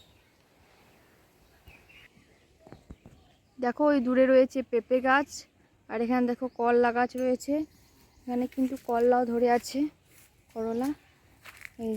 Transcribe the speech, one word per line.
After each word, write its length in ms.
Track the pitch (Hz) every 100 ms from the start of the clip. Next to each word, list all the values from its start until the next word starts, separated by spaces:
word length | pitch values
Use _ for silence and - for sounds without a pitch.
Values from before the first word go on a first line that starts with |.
| - _ _ _ _ _ _ _ _ _ _ _ _ _ _ _ - - _ - - _ _ _ _ _ 659 - _ - - - _ _ _ 262
দেখো 240 | 247 240 294
ওই 60 | 285 240
দূরে 180 | 254 262
রয়েছে 260 | 262 262 269 247
পেঁপে 280 | 233 - 254 262
গাছ, 220 | 277 277 - - _ _ _ -
আর 100 | 220
এখানে 200 | 233 254 247
দেখো 160 | 240 254 -
করলা 300 | 233 240 240 240
গাছ 140 | 247 247
রয়েছে, 320 | 254 247 - 302 311 _ _ _ _ _
এখানে 220 | 254 247 254
কিন্তু 200 | 269 254 262 -
করলাও 340 | 233 247 247 240
ধরে 160 | 233 240 240
আছে, 220 | - 269 302 _ _ - - _ _
করলা। 340 | 226 226 233 269 294 _ _ _ _ - - - -
এই 80 | 226